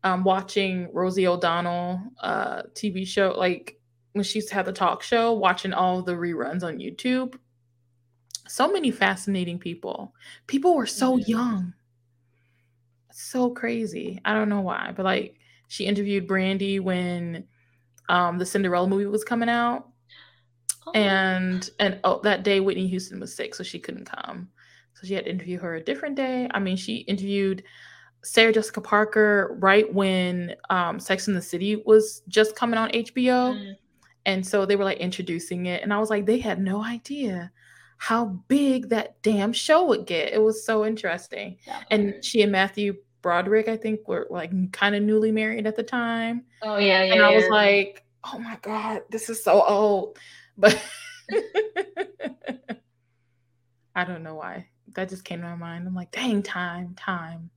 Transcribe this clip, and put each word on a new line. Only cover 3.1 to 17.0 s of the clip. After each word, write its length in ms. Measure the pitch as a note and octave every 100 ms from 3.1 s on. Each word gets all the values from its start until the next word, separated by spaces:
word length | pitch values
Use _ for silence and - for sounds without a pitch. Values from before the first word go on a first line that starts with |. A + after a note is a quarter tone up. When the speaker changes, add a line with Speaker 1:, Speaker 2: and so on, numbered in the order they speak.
| - F#3+ -
Speaker 1:
like, 440 | F3+ F3 - - _ _ _
when 100 | G3+
she 160 | G3 G#3+
used 100 | G#3+
to 40 |
have 120 | G3+ F#3+
the 60 |
talk 300 | F#3+ F3+ -
show, 300 | - A#3 A#3
watching 400 | A3+ F#3+ F#3 F#3+
all 280 | - F#3 F#3
the 100 | F3+
reruns 500 | F3 F3 E3 A#2+ F3
on 160 | F3 D#3
YouTube. 560 | - - B3+ B3+ C4 - _ _ _ _ _ _ _ _ _ - -
So 240 | - C#4+
many 220 | G4 C#4+
fascinating 680 | - G3 F#3+ G3+ F#3+ F3 F3
people. 560 | E3+ E3+ - - - _ - - -
People 300 | C4+ E4+ E4
were 100 | A#3+
so 320 | - B3+ B3+
Speaker 2:
Mm-hmm. 120 | G#3+
Speaker 1:
young. 440 | A3+ B3 G#3 F3+ - _ _ _ _ _ _ _ _ _ _ _ _ _ -
So 340 | - B3+ B3
crazy. 720 | B3 A#3 A#3 A3 F3 - F#3
I 100 | -
don't 140 | G#3+ G#3+
know 120 | G3+
why, 320 | F#3+ - - F#3+
but, 80 |
like, 340 | F#3+ F#3 - _ _ _ _
she 180 | - F#3+
interviewed 400 | G3+ G3+ G3 F#3
Brandy 540 | F#3+ F#3 G3 G3 G3
when 680 | F#3 F3+